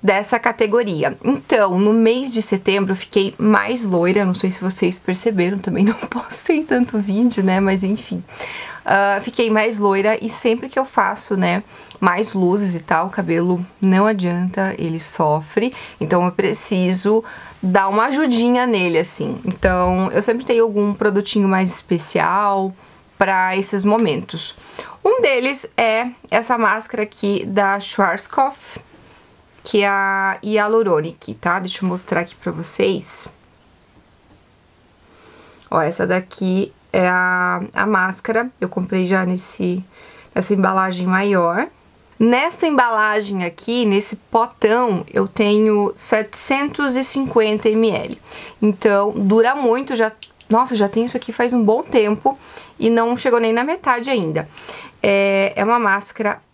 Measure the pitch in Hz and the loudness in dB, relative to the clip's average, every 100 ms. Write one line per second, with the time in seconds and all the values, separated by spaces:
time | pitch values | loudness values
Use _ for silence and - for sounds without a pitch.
0 | 208 196 208 233 233 233 220 226 214 160 | 2 0 0 -2 -2 0 0 2 0 -2
1 | 151 - - 277 - 233 202 180 208 226 | -2 -2 -2 -4 0 2 2 2 4 4
2 | 226 247 269 226 214 196 190 196 190 190 | 4 2 -2 -4 -2 -2 0 0 0 -4
3 | - - 196 - 214 202 202 247 220 180 | -2 -2 -2 0 2 2 2 -4 0 2
4 | 175 190 190 185 190 185 185 190 180 185 | 2 2 0 0 -2 -2 -6 -2 -2 -2
5 | - 185 233 202 180 196 190 170 202 220 | -6 -2 -2 0 0 0 -4 2 2 0
6 | - 247 - - - 311 311 254 247 220 | -6 -8 -6 -8 0 -2 0 0 0 -2
7 | 202 196 240 233 190 185 196 190 190 214 | -2 0 0 2 0 2 2 0 0 -4
8 | - 180 - - - - - - - 196 | -6 -10 -10 -14 -12 -12 -14 -10 0 2
9 | 202 202 202 - 233 214 214 220 202 196 | 2 0 -4 -2 2 2 0 0 0 2
10 | 202 220 226 - 247 233 262 269 269 - | 0 -2 -4 -4 -2 -2 -2 -4 -2 0
11 | 196 208 - 196 180 175 - - - - | -2 -2 -4 -2 0 -2 -6 -20 -20 -2
12 | 185 175 220 190 180 202 202 170 151 160 | 0 0 -2 0 2 2 0 -4 -2 -2
13 | 185 - 170 165 175 180 180 - 190 190 | 0 -4 -2 0 0 -2 -4 -2 2 4
14 | 208 214 180 175 180 185 190 - 165 160 | 2 2 -2 0 -2 -2 -4 -2 -4 -4
15 | - - 156 151 156 - 240 - - - | -8 -2 0 0 -2 -2 -2 -6 -18 -10
16 | 151 175 180 175 190 220 - 185 180 185 | -2 2 0 0 -2 -2 -2 0 0 0
17 | 202 220 220 - - - 190 185 196 202 | 2 0 -2 -16 -20 -6 0 2 2 0
18 | 240 277 311 233 240 247 254 214 180 160 | 0 0 2 2 4 2 2 2 2 2
19 | 180 - 151 131 - 185 190 185 180 185 | 0 -4 -6 -6 -6 0 0 2 2 2
20 | 190 - 214 233 254 233 226 208 208 202 | 0 0 0 -2 0 2 2 2 0 0
21 | 208 196 202 214 196 190 185 - - 170 | 0 0 0 0 2 2 0 -2 -2 -2
22 | 156 170 160 185 208 196 190 185 - - | 0 0 0 2 0 0 -2 -6 -20 -20
23 | _ _ 196 190 185 185 196 202 196 220 | _ _ 0 2 0 0 -2 0 2 2
24 | 214 139 185 165 - - - - - - | 2 0 -6 -12 -12 -16 -20 -18 -18 -4
25 | 381 508 453 262 254 269 - - 233 220 | 0 4 4 2 0 -4 -6 0 0 0
26 | 247 247 - 220 226 240 220 214 220 214 | -2 -10 -2 -2 0 0 2 0 -4 -6
27 | 208 - 202 202 - 196 196 202 196 - | -6 -4 -2 -2 -2 0 2 0 -4 0
28 | 196 185 - - 277 - - - - - | 0 0 -4 0 0 -2 -16 -16 -18 -20
29 | - - _ _ _ _ - 208 202 196 | -20 -20 _ _ _ _ -2 2 2 2
30 | 196 196 196 190 208 214 208 226 214 160 | 0 0 -2 -4 -2 0 2 2 2 2
31 | 156 165 - - 175 180 185 - 185 180 | 0 -10 -14 -6 -2 -2 -4 -4 -4 -4
32 | - 170 175 - - 156 170 - 196 190 | -2 -2 -4 -8 -8 -6 -8 0 0 0
33 | - - - _ _ _ _ _ _ _ | -6 -12 -14 _ _ _ _ _ _ _
34 | _ _ _ - _ _ _ _ _ _ | _ _ _ -20 _ _ _ _ _ _
35 | _ _ - - - - - 170 156 180 | _ _ -20 -20 -20 -20 -4 0 0 -2
36 | 185 185 185 - 185 185 196 _ _ 190 | -2 -2 -4 -6 -2 -2 -2 _ _ 0
37 | 180 180 180 180 180 180 202 - 196 202 | 2 2 0 0 -2 -4 -6 -4 0 0
38 | 185 190 - 220 247 _ 185 185 185 190 | 0 -4 -4 -2 -2 _ -6 -6 -4 -2
39 | 180 190 185 185 - - 185 180 185 - | 0 0 0 -4 -6 -6 -4 -4 -8 -18
40 | - - - - 185 202 190 190 190 180 | -20 -20 -8 -6 0 2 2 2 0 -2
41 | 180 185 202 190 170 175 320 _ _ _ | 0 0 2 2 2 0 -4 _ _ _
42 | _ _ 226 247 311 - 330 285 240 220 | _ _ 2 4 0 0 0 2 2 2
43 | 214 214 202 196 175 170 - 240 220 196 | 2 0 -2 -4 -6 -6 -4 0 2 2
44 | 202 208 _ 233 226 - 214 233 247 180 | -2 -10 _ 0 0 0 2 2 2 -2
45 | 156 - 196 - 208 208 214 208 202 - | -2 -4 -4 0 2 4 4 2 0 -4
46 | - 220 214 - - 269 285 - 277 254 | -2 -2 -2 -8 -2 -2 -2 -2 0 0
47 | 262 277 262 233 214 214 214 214 226 196 | -2 -4 0 2 2 2 2 2 2 0
48 | - - - - - - 214 190 220 202 | -6 -12 -16 -18 -18 -2 0 2 2 4
49 | 202 - 196 220 233 285 254 240 269 247 | 2 0 2 4 4 2 0 0 -2 0
50 | 220 220 - _ - 220 254 233 202 220 | 0 -2 -20 _ 0 2 2 0 0 0
51 | 240 247 - - 240 247 208 226 339 247 | -2 -4 -8 -2 0 2 2 2 2 2
52 | 208 214 269 277 - - - - 226 233 | 2 2 -2 -4 -14 -20 -20 -2 2 4
53 | 233 240 269 233 226 226 262 359 294 240 | 2 0 2 2 2 0 0 -2 0 -2
54 | 247 254 165 156 151 - - - - _ | 0 -2 0 -4 -6 -14 -18 -18 -18 _
55 | 202 196 196 196 196 - 202 240 214 196 | 0 2 2 2 0 0 0 2 2 0
56 | 196 - 208 - _ | -4 -6 -4 -4 _